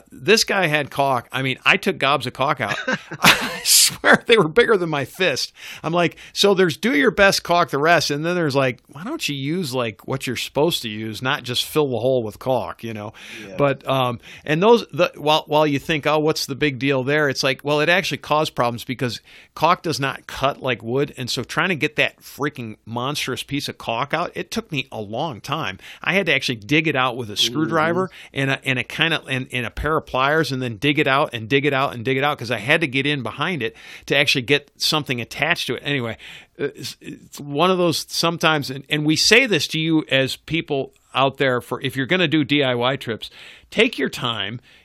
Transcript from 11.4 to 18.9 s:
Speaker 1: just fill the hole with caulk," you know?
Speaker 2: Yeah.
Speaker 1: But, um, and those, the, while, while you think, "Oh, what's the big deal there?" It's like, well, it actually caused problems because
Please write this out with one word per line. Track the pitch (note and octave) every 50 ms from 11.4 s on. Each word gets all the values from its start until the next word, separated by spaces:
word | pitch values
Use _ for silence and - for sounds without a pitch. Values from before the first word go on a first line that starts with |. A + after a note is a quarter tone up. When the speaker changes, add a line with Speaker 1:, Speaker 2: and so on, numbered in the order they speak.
| B2
Speaker 1:
just | A#2+ B2 - -
fill | - - D#3 D3+ C3+
the | B2 G#2+
hole | A#2 C3 C3 B2+ A2+
with | G#2 G2 -
caulk," | - B2+ C3 A#2 F#2 E2+ - - -
you | A2+ A2
know? | G#2+ G#2 A2 - - - - - A2+ G#2+
Speaker 2:
Yeah. | G2 -
Speaker 1:
But, | - C#3+ C#3 C#3 - -
um, | C#3 C3+ C3+ B2+ B2 A#2+ - - - - - -
and | - D#3 E3 F#3+
those, | A3+ A#3+ G#3 - -
the, | - C#3 F3 - -
while, | - D3 D3 D#3 D#3 -
while | - D3 D3+ D#3
you | D3+ C#3 C3
think, | - - D#3+ C#3+ C3
"Oh, | D3 D3+ D#3
what's | D3+ D#3 D#3 - -
the | - C#3
big | A#2 D3+ D3 C3+ A2+
deal | C3 C#3 C#3 C3 B2
there?" | C3+ D3 D#3 D3+ C3+
It's | C3 - -
like, | C3+ C3 - -
well, | C#3+ D3+ D3
it | D3+ E3
actually | F3 G3 D#3+ - D3+ -
caused | - - D3 D3+ D#3 - -
problems | - B2+ A#2+ A#2+ A#2 -
because | -